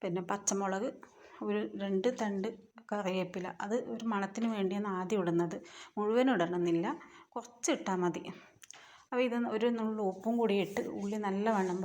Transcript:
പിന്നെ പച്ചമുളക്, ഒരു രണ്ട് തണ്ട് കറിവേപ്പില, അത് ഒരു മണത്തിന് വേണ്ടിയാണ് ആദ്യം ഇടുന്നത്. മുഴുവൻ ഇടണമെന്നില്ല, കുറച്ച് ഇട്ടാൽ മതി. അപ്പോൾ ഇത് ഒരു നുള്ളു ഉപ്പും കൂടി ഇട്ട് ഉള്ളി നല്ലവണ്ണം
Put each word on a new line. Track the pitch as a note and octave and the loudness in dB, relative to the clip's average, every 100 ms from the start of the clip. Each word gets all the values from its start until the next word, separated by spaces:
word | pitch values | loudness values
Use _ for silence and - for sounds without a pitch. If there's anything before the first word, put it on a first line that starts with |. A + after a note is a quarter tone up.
പിന്നെ | F#3+ F3 F3 | -4 -4 -2
പച്ചമുളക്, | G3+ A3 G3 G3 F#3+ C4 - - - - - G#3 | -2 0 0 0 0 -2 -6 -16 -20 -20 -8 -2
ഒരു | G#3 G#3+ G3+ | -2 -2 -4
രണ്ട് | G3 F#3+ B3 B3+ | 0 2 2 2
തണ്ട് | G#3 G3 A3 - - - - | -2 -2 -4 -6 -16 -18 -6
കറിവേപ്പില, | G#3 F#3+ F#3 F3+ F3+ F3+ F3 | -2 0 0 -2 -4 -6 -6
അത് | G3+ A#3+ - | -2 -2 -2
ഒരു | A3+ A3+ | -4 -2
മണത്തിന് | G3+ G3 A3+ A3+ G#3+ | -2 -2 -2 -2 0
വേണ്ടിയാണ് | F#3+ G3+ G#3 F#3 | 0 0 -2 -2
ആദ്യം | F#3 G#3 | 0 0
ഇടുന്നത്. | F3 E3+ E3+ - - - - - | 2 2 2 -2 -12 -18 -10 -2
മുഴുവൻ | G#3 A#3 C4 | 2 4 4
ഇടണമെന്നില്ല, | G#3 E3+ F3+ F3 E3 G#3 E4+ - - - A#3+ | 4 2 2 2 2 0 -4 -10 -20 -12 -12
കുറച്ച് | - - E4+ D4 | -12 -4 0 0
ഇട്ടാൽ | G#3 F#3 | 0 2
മതി. | F3 E3+ F3 - - - - - - - - | 2 0 -6 -12 -16 -20 -20 -20 -20 -20 -4
അപ്പോൾ | B3 B3+ | 0 2
ഇത് | A#3+ A#3+ | 2 0
ഒരു | A3 A#3+ A#3 | 2 2 2
നുള്ളു | A3 G#3+ F#3+ | 0 0 -2
ഉപ്പും | F#3 A3+ A#3 | 0 0 2
കൂടി | A3+ G3+ F3+ | 4 4 2
ഇട്ട് | - - G#3 | 0 -4 -4
ഉള്ളി | G3+ G#3+ G3+ | -4 -2 -2
നല്ലവണ്ണം | G3 A3 G#3 F#3 F3+ | 0 2 2 2 0